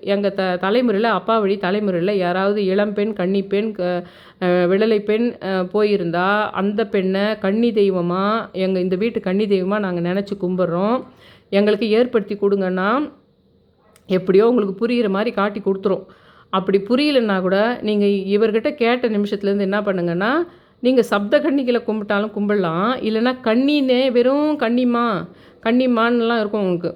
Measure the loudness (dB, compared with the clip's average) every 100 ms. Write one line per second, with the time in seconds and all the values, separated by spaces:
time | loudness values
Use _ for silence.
0 | -4 -2 0 -2 -2 -2 0 0 2 2
1 | 0 0 0 0 2 0 0 -2 0 0
2 | 0 0 0 0 0 0 0 0 0 -2
3 | -4 -2 -2 -2 0 -2 -2 -4 -4 -4
4 | -6 -16 -20 -4 0 2 2 2 2 2
5 | 0 0 0 -2 -4 -2 -2 0 2 0
6 | 0 0 0 0 -2 -2 -2 -2 -2 0
7 | 0 0 -2 -2 -2 0 0 2 2 2
8 | -2 0 0 -2 -4 -4 -2 0 0 0
9 | -2 -2 -2 0 2 0 0 -2 -2 -2
10 | -2 -2 -4 -6 -4 -2 0 0 0 -2
11 | -6 -18 -20 -20 _ 0 2 2 2 2
12 | 2 0 -2 -2 0 2 0 0 0 0
13 | -2 -10 _ _ _ _ _ _ _ _
14 | -4 -2 2 4 4 2 0 -2 -2 0
15 | 0 0 -2 -2 -4 -2 -4 -2 -2 -4
16 | -6 -20 -20 -20 _ -4 0 0 2 0
17 | 2 2 2 0 0 0 0 -2 -2 2
18 | 2 0 0 2 2 2 -2 0 0 0
19 | 0 0 -2 -2 -2 0 0 0 -2 -2
20 | -2 -2 0 0 -4 -10 _ _ 2 2
21 | 2 0 2 2 2 0 0 0 -2 -4
22 | -2 -2 -2 -4 -2 0 0 0 -2 -2
23 | -2 0 -2 -2 0 2 2 2 2 2
24 | 4 4 4 2 2 0 0 2 2 2
25 | 0 -2 -6 -14 -20 -6 0 2 2 2
26 | 2 2 0 0 -2 0 0 0 -2